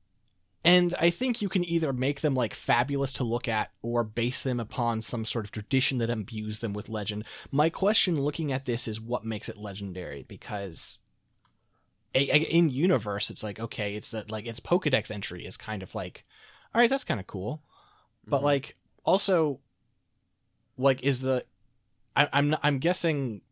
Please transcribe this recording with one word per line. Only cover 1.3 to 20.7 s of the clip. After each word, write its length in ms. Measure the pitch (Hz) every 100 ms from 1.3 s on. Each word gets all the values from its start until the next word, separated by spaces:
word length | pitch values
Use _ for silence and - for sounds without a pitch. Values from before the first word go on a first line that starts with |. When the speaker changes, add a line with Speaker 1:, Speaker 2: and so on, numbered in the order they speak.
| 233
Speaker 1:
you 80 | 202
can 160 | 180
either 280 | 175 170 156
make 280 | 127 131 143
them, 140 | 151
like, 180 | 131 117
fabulous 600 | - - 120 131 139 139
to 100 | -
look 240 | 120 117 -
at 220 | 110 104 _
or 220 | 117 120
base 380 | 104 113 120 -
them 180 | 131 123
upon 400 | 113 - 120 110
some 240 | - 117
sort 200 | 110 117 104
of 40 |
tradition 460 | 110 - 135 - 131
that 120 | 117
imbues 480 | 110 98 107 107 107
them 140 | 107
with 140 | 101 104
legend. 340 | 110 104 104 - - -
My 200 | 139 160
question 500 | - 196 220 - 156
looking 320 | 139 147 151
at 140 | 131 131
this 200 | 117 -
is 140 | 110
what 240 | 113 117
makes 240 | 113 107 -
it 80 | 104
legendary, 640 | 104 98 98 90 76 71
because 760 | 65 101 - 104 98 80 - - _ _ _ _ _ _ _ _ _ _ _
a, 140 | 139 139
a, 100 | 151
in 300 | - 165 165
universe, 600 | 127 180 135 104 101 -
it's 120 | -
like, 160 | 107 101
okay, 360 | 113 - 104
it's 160 | 104 -
that, 200 | 110 95
like, 160 | 110 113
its 140 | 110
Pokedex 500 | - 185 151 123 -
entry 360 | 104 - 90 113
is 100 | -
kind 260 | - 107
of 120 | -
like, 300 | 107 92 - - _ - - _
all 60 | 226
right, 100 | 233
that's 140 | 269
kinda 200 | - 110
cool. 380 | - 98 101 151 - _ _ _ _ _ -
But, 120 | 135
Speaker 2:
Mm-hmm. 60 |
Speaker 1:
like, 300 | 143 139 - - _ _
also, 560 | - 190 - 180 156 135 _ _ _ _ _ _ _ _ _ _ _